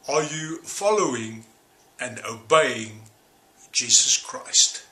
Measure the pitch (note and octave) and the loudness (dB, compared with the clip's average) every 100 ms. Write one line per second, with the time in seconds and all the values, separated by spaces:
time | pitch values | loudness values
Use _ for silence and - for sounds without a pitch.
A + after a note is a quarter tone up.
0 | - D3 D#3 D#3 D#3 D#3+ - - G3+ G#3+ | -2 -2 -2 -6 -8 -10 -10 -2 2 2
1 | E3 A#2+ A2 A2 - _ _ _ _ - | 2 -2 -6 -10 -18 _ _ _ _ -10
2 | B2 A2+ G#2 A2+ - D#3 C#3+ A2+ A2 G#2+ | -10 -8 -10 -12 4 4 4 -2 -8 -14
3 | - _ _ _ _ _ - - A#2+ A#2 | -20 _ _ _ _ _ -6 -4 4 4
4 | - - - B2 - - - - - | 4 0 -2 -14 -2 2 2 0 -16